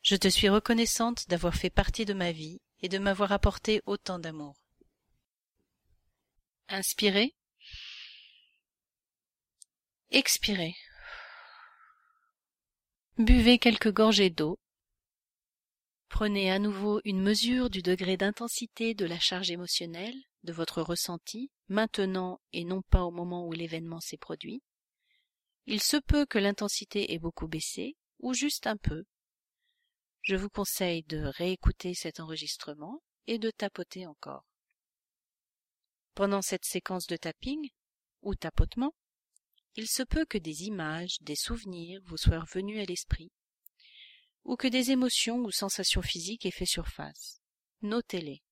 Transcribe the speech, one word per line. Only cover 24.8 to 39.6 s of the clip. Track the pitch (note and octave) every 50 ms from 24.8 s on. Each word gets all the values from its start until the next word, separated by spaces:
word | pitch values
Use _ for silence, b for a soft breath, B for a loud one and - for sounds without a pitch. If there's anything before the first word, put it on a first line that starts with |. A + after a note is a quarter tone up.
| _ _ _ _ _ _ _ _ _ _ _ _ _ _ _ _ _
Il | - G#3+ G#3
se | - - -
peut | D4+ - - - D4 C#4+
que | - - A3
l'intensité | G3 G3+ G3+ - G#3 G3+ - - G3+ _ - G#3 G3 - D3
ait | E3
beaucoup | E3 E3 - - -
baissé, | D#3+ D#3+ D#3 - - - - F#3 B3+ D4+ _ _ _ _ _
ou | - B3 B3+
juste | B3 C#4 D4 - - -
un | A3 G#3+
peu. | G#3 - - D3+ D#3+ F#3+ _ _ _ _ _ _ _ _ _ _ _ _ _ _ _ _ _ _ _ _ _ _ _
Je | - - G3
vous | F#3 G3 G3+
conseille | _ - G3 - - - F#3+ F3+ E3+ E3
de | D#3+ - D#3+ D#3
réécouter | D3+ C#3 C3+ - E3+ F3+ F#3 - - - - _ - F3+ F3
cet | - - E3 - -
enregistrement | D#3+ D#3 D#3+ D#3 D3+ D3 - - - - D3 D3+ D3 F3 B3 D#4+ _ _ _ _ _
et | - A3+ A3+
de | G#3+ A3+
tapoter | - _ G#3 G3 _ - F3 _ - F#3 F#3
encore. | E3 D3 _ - C#3+ C#3 C3+ _ _ _ _ _ _ _ _ _ _ _ _ _ _ _ _ _ _ _ _ _ _ _ _ _ _ _ _ _ _ _ _ _ _ _
Pendant | - G3 G3 G3+ G3
cette | G3 - G3 F#3 -
séquence | - - F#3 _ - F#3 F#3 -
de | - F3+
tapping, | - - E3+ D#3 _ - B3+ C#4+ D#4 D4+ C4+ _ _ _ _ _ _ _ _ _ _
ou | - G#3 G3
tapotement, | - - E3 - - - - - A#3+ B3+ D4 - _ _ _ _ _ _ _ _ _ _ _ _ _